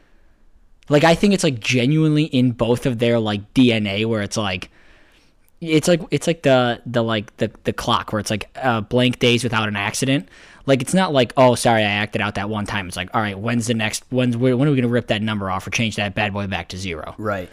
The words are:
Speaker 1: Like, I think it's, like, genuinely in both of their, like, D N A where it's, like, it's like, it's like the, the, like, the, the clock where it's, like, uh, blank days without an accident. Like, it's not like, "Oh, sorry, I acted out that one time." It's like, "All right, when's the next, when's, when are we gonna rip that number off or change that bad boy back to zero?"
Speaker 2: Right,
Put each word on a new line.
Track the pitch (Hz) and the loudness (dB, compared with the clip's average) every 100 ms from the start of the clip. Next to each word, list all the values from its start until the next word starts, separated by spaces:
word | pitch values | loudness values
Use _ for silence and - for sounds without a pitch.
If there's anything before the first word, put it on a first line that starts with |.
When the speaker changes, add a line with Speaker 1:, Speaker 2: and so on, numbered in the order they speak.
| _ _ _ _ _ _ _ _ - | _ _ _ _ _ _ _ _ 0
Speaker 1:
Like, | 147 | 2
I | 160 | 4
think | 165 208 | 4 2
it's, | 190 | 2
like, | 170 123 | 0 -2
genuinely | - 123 120 156 156 151 | -2 0 2 4 4 2
in | 160 131 127 | 2 2 2
both | 117 113 120 139 | 2 0 0 0
of | 117 | 0
their, | 120 120 | 2 2
like, | 107 104 101 | 0 -4 -2
D | - 123 | 2 4
N | 113 104 | 4 0
A | 101 113 | -2 -2
where | 110 | -2
it's, | 101 - | -4 -4
like, | 104 92 - _ - - _ _ _ _ _ _ | -4 -6 -10 _ -20 -20 _ _ _ _ _ _
it's | 165 156 147 | 0 0 2
like, | 175 - | 0 0
it's | 143 - | -4 -2
like | 160 | 0
the, | 139 131 123 117 | 2 4 2 -2
the, | - 120 | -4 -2
like, | 113 110 107 _ | 0 -2 -4 _
the, | 110 - | -6 -4
the | - | -6
clock | 107 - 110 92 | -6 -2 -2 -2
where | 107 | -6
it's, | 104 | -4
like, | 107 - - | -6 -6 -4
uh, | 131 113 | -2 -2
blank | 107 123 127 120 | 0 0 0 2
days | 127 120 | 2 2
without | 120 110 107 | 0 -2 -2
an | 104 | -4
accident. | 101 - 131 139 185 - - - - | -4 -4 -2 -2 -4 -18 -20 -12 0
Like, | 135 | 0
it's | 127 | 2
not | 180 185 | 0 2
like, | 151 - - | 2 0 4
"Oh, | 127 | 4
sorry, | 117 123 113 | 6 2 4
I | 104 | 2
acted | 104 104 110 | 0 -2 -2
out | 104 | -4
that | 101 104 | -4 -6
one | 107 101 | -4 -4
time." | 107 90 | -6 -6
It's | 90 | -8
like, | 90 | -4
"All | 120 | -2
right, | 107 98 | -2 -4
when's | 110 120 110 | -4 -2 -2
the | |
next, | 113 107 - - | -2 -2 -6 -4
when's, | 127 123 117 | 0 0 2
when | 127 | 2
are | 123 147 | 2 2
we | 135 | 2
gonna | 120 | 2
rip | 120 113 | 0 0
that | 107 | -2
number | 107 107 95 | -2 -2 -4
off | 92 98 | -4 -4
or | |
change | - 117 101 | -4 -2 -2
that | 104 | -4
bad | 95 107 | -2 -4
boy | 101 101 | -4 -6
back | 92 87 | -6 -8
to | 92 | -10
zero?" | 95 80 - - | -8 -10 -12 -8
Speaker 2:
Right, | 104 98 90 | -6 -6 -8